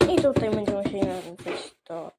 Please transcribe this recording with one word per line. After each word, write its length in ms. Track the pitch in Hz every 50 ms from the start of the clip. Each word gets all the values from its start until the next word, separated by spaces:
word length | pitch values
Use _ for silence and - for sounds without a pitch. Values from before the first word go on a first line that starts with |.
| 359 -
i 120 | 359 330
tutaj 280 | 311 277 254 - 233 220
będziemy 280 | 214 214 208 202 208 202
musieli 300 | 202 - - 196 190 190
nawiązać, 680 | 185 185 170 165 175 180 - 175 175 175 - - - _ _
to 280 | - 165 165 160 170 -